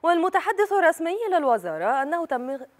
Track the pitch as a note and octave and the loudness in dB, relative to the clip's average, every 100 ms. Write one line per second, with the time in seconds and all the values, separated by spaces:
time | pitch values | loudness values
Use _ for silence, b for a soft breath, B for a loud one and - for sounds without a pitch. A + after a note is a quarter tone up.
0 | E4 F4 F4+ F#4 F#4+ G4 G#4 G4 E4+ E4 | 2 2 2 0 -2 0 2 4 4 2
1 | E4 G4 A4 F#4 C#4 A3+ F3 D#3 F#3 C4+ | -2 -4 0 0 2 0 -2 -2 0 0
2 | C#4 E4+ E4 B3+ B3 C4+ B3+ | 0 -4 -2 -4 -6 -10 -12